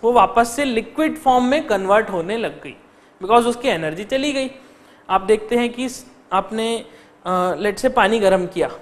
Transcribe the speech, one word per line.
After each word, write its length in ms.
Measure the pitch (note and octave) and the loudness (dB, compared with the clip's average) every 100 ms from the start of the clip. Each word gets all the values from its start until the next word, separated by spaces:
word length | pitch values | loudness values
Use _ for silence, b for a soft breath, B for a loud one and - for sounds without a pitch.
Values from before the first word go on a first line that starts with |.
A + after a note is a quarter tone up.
वो 80 | A3+ | 4
वापस 380 | A#3+ F#3 - A#3+ | 4 4 4 0
से 140 | C4 | 0
liquid 520 | C#4+ A3+ A3 - D#4 D#4 | -2 -2 -4 -2 -2 0
form 260 | - B3+ | 2 2
में 220 | B3 C#4+ D#4 | 4 0 0
convert 440 | G3+ F#3+ G3+ G#3+ | -2 4 2 2
होने 260 | F#3+ E3+ A3+ | -4 -4 -4
लग 260 | F#3+ - | -6 -8
गई, 140 | C#3+ A#2 _ b b b | -18 -18 _ b b b
because 240 | F#3 A#3 A#3+ | 4 4 4
उसकी 220 | A#3+ C#4 | 0 -2
एनर्जी 360 | F3+ D#3+ D#3 | -2 -2 -6
चली 280 | G#3 C4 D4 | -4 -2 -2
गई। 180 | C#4 C4 - B B B B _ | -2 -6 -8 B B B B _
आप 100 | F#3+ | -2
देखते 360 | F#3+ G#3+ - A#3+ | 2 0 2 -2
हैं 160 | A#3+ | -2
कि 160 | A#3+ B3+ | -4 -8
स-, 180 | B3+ - - _ | -8 -18 -20 _
आपने, 520 | F#3+ G3 A3 A3+ A#3 - B B B - | -2 -2 -4 -4 -4 -8 B B B -4
अ, 280 | F#3 F3+ | -2 0
let's 240 | D#3 G#3 G3+ | -2 -4 -2
say 140 | C4 | -2
पानी 260 | B3 G3 A3+ | 2 2 4
गर्म 280 | G3+ F#3 F3 | 2 2 0
किया 240 | F3 C#3+ - | -4 -4 -6